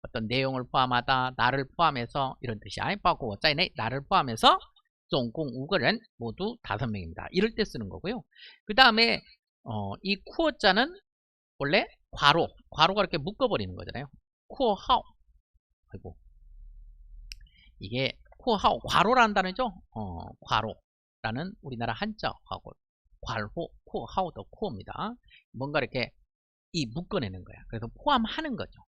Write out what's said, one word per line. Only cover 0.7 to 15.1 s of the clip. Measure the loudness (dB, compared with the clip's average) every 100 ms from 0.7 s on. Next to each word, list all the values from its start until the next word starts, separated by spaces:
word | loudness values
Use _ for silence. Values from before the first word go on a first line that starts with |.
| 2 4 2 2 2 0 2
나를 | 2 2 -4 2
포함해서 | 2 2 -4 -2 -4 -4
이런 | -8 -8
뜻이야. | -8 -4 -4 0
빠오코 | 0 0 -4
워 | 0
짜이네이, | 0 2 0 -2
나를 | -4 -4 0
포함해서 | 0 2 4 6 4 0 _ _ _ _
總共五個人, | -2 -2 -4 -6 -4 -2 2 2 0 _ _
모두 | -8 -6 -8 -8
다섯 | -6 -4 -2
명입니다. | -4 -8 -10 -4
이럴 | 0 0 0
때 | -4
쓰는 | -4 -8
거고요. | -8 -6 -8 -10 _ -20 -20 -4
그 | 8
다음에, | 8 8 4 2 -4 -20 _ _
어, | -8 -6 -6 -6
이 | -4 -4
쿠어자는 | -4 -2 -2 4 4 4 2 -2 _ _ _ _ _ _
원래 | 0 2 0 _ _
괄호, | 4 6 6 2 -4 -14
괄호가 | 2 4 4
이렇게 | 0 0
묶어버리는 | -4 -2 0 0 -4 -8
거잖아요. | -10 -8 -10 -14 _ _ _
쿠어하오. | 0 2 2 2 0 0